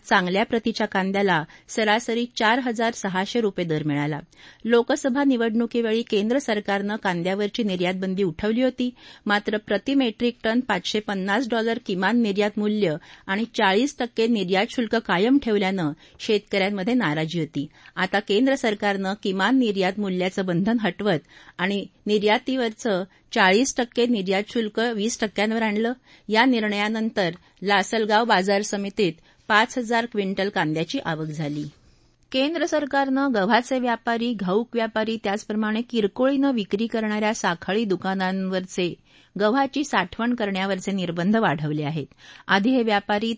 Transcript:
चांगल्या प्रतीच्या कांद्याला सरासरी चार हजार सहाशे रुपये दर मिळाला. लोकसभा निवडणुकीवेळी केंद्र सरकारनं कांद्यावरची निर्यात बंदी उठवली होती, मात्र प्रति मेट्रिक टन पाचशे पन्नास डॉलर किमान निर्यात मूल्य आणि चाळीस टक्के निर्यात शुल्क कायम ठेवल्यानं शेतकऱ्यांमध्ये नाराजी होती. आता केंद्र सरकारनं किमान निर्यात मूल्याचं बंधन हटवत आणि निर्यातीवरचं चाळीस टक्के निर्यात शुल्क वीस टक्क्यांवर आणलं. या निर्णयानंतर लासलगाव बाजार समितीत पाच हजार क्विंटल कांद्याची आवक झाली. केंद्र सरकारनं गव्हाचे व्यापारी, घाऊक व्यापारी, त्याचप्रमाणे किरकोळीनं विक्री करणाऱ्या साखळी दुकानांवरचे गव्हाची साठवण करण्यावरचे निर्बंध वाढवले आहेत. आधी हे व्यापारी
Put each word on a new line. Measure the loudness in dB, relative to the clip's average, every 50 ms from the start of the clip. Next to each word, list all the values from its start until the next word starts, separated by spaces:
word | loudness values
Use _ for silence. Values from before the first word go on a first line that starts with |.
| 0 2
चांगल्या | 2 2 2 2 0 0 0
प्रतीच्या | 0 -2 -2 -2 -2 -2 -2 -2
कांद्याला | -2 -2 -2 -2 0 0 0 2 2 2 2 0 -4 -10 -20 _ -8
सरासरी | -4 0 2 2 2 2 0 -2 -2 -2 -4 -4 -2
चार | 0 2 2 2 2
हजार | 0 -2 -2 -2 -2 -2
सहाशे | -2 -4 -6 -4 -2 -2 -2 -2 -2 0
रुपये | 0 0 -2 -2 -2
दर | -2 -2 -2
मिळाला. | -2 -2 -2 -2 -2 -2 -4 -6 -10 -14 _ -20 -20 -20 -18 _ -2
लोकसभा | 2 2 2 4 2 0 0 0 0 0 2 2
निवडणुकीवेळी | 2 2 2 0 0 0 0 -2 -2 -2 -2 0 0 0 -2
केंद्र | -2 0 0 0 0 0 0 0
सरकारनं | 0 -2 -2 -2 -2 -2 -2 -2 -2 -4 -4
कांद्यावरची | -4 -2 -2 -2 -2 -2 -2 -2 -2 -2 -2 -2 -2
निर्यात | -2 -2 0 0 -2 -2 -2
बंदी | -2 -4 -2 0 0
उठवली | 0 -2 -2 -2 -2 0 0 2
होती, | 0 0 0 -2 -4 -6 -6 -10 -18 -20 -16 -8 -2
मात्र | 0 0 0 0 -2 -4
प्रति | -4 -2 -2 -4 -2 -2 0 0
मेट्रिक | 0 0 0 -2 -2 -2 -2 -2 _ -2
टन | -2 0 0
पाचशे | 0 0 -2 -2 -2 -4 -4 -4
पन्नास | -4 -4 -4 -4 -2 -2 0 -2 0 0
डॉलर | -2 -2 0 0 -2 -4 -4
किमान | -4 -2 0 0 2 2 2
निर्यात | 2 2 2 0 0 0 0
मूल्य | -2 -2 0 0 0 0 0 -2 -4 -8 -14 -20 -12 -6
आणि | -4 -4 -4 -4
चाळीस | -4 -2 2 2 4 4 4 2 0 -2 -4
टक्के | -6 -4 -2 0 0
निर्यात | 2 2 0 0 2 2 0 0 0
शुल्क | -2 -4 -2 0 0
कायम | -2 0 0 0 2 4 4 4 4
ठेवल्यानं | 4 2 2 2 2 0 0 0 -2 -2 -4 -6 -12 -20 -18 -8
शेतकऱ्यांमध्ये | -2 0 0 0 0 -2 0 0 0 0 0 -2 0 0 2
नाराजी | 2 2 2 0 0 -2 -2 -2 -4
होती. | -4 -4 -4 -6 -6 -6 -10 -20 -20 -12 -6
आता | -4 -2 0 0 -2
केंद्र | 0 2 2 2 4 2 2
सरकारनं | 2 0 -2 -2 0 0 -2 -2 -2 -2 -4 -4 -4
किमान | -4 -2 0 2 2 4 4 4
निर्यात | 4 2 2 0 0 0 0 -2
मूल्याचं | -4 -2 -2 -2 -2 -2 -2 -2 -2
बंधन | 0 0 0 2 2 0 0
हटवत | 0 -2 -4 -2 0 0 0 0 -2 _ -20 -20 -20 -16 -8 -4
आणि | -2 -2 -2 -4 -6 -8 _ _ -2
निर्यातीवरचं | 0 2 2 4 4 2 2 0 -2 -2 -2 -2 -2 -4 -4 -2 -2 0 0 -2 -6 _ _ _ _
चाळीस | 2 4 6 6 6 6 4 2 0
टक्के | -2 -4 -2 0 0 2
निर्यात | 2 2 0 0 0 0 0 -2 -2
शुल्क | -2 -2 -2 -2 -2 -2
वीस | -2 0 0 -2 -2 -2 -2 -2
टक्क्यांवर | -4 -4 -2 -2 -2 0 0 0
आणलं. | 0 0 0 0 -2 -2 -4 -6 _ -20 -20 -14 _ 0
या | 2 4 6
निर्णयानंतर | 6 4 2 2 0 0 0 -2 -2 -2 -2 -2 -2 0 0 0 0 -2 -6 _ _ _ -6
लासलगाव | 0 2 2 2 2 2 0 0 2 2 2 4 4
बाजार | 4 4 4 4 2 2 0
समितीत | 0 -2 -4 -4 -4 -4 -2 0 0 0 -2 -4 _ _ _ _ _ 2
पाच | 4 4 4 2 -2 -4
हजार | -4 0 0 0 -2
क्विंटल | -2 -2 -4 -2 -2 -2 -2 -2 -2
कांद्याची | 0 -2 0 0 0 -2 -4 -4 -6 -6
आवक | -4 -4 -4 -4 -6
झाली. | -6 -6 -6 -6 -4 -6 -6 -8 -10 -12 _ _ _ _ _ _ _ _ _ _ -4
केंद्र | -2 0 0 0 0 -2 -2
सरकारनं | 0 0 -2 -2 0 0 0 0 2 0 0 2 2 2
गव्हाचे | 2 2 4 4 2 2 0 -2 -2
व्यापारी, | 0 -2 -2 -2 -2 -4 -2 -2 -2 -2
घाऊक | -2 -2 -2 0 0 0 0 -2 -2
व्यापारी, | -4 -4 -2 -2 -4 -2 -2 -4 -4 -4
त्याचप्रमाणे | -4 -4 -4 -4 -4 -4 -2 -2 -2 -2 -4
किरकोळीनं | -4 -2 0 0 0 0 0 0 2 2 2 2 2 2
विक्री | 0 0 -2 -2 -2 -2 -2
करणाऱ्या | -2 -2 -2 -2 -2 -2 0 0 0 0
साखळी | 0 -2 -2 -2 -2 -2 -2 0 0 0
दुकानांवरचे | 0 -2 -2 -2 -2 -2 -2 -2 -2 -2 -2 -2 -2 -4 -4 -4 -4 -4 -2 -2 -2 -4 -8 _ _ _ -20 _ _ -4 0
गव्हाची | 2 2 2 2 0 0 -2 -4 -4
साठवण | 0 0 0 0 -2 -4 -4 -2 -2 -2
करण्यावरचे | -2 -2 -2 -2 -2 -2 -2 -2 -4 -4 -4
निर्बंध | -4 -2 -2 -2 -2 0 2 2 4
वाढवले | 4 4 2 2 0 -2 -2 -2 -2 -2
आहेत. | -4 -4 -6 -6 -8 _ -20 -20 -20 -20 -10 -2 0
आधी | 2 2 4 4
हे | 2 2
व्यापारी | 2 2 0 0 0 0 0 0 0 -2 -4